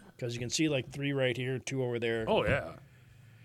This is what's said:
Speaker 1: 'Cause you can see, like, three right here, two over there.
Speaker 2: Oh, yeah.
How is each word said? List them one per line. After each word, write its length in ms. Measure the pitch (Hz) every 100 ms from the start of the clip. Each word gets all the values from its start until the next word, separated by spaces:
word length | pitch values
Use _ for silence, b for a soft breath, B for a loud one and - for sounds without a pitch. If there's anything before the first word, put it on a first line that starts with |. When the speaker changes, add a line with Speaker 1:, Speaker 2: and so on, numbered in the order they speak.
| - -
Speaker 1:
'Cause 160 | 120
you 60 | 120
can 100 | 120
see, 180 | - 156
like, 220 | 139 127
three 220 | 139 139
right 220 | 139 131 123
here, 220 | 127 127
two 240 | - 135
over 160 | 123 117
there. 260 | 117 113 113
Speaker 2:
Oh, 160 | 208
yeah. 340 | 110 135 80 - - B B B B B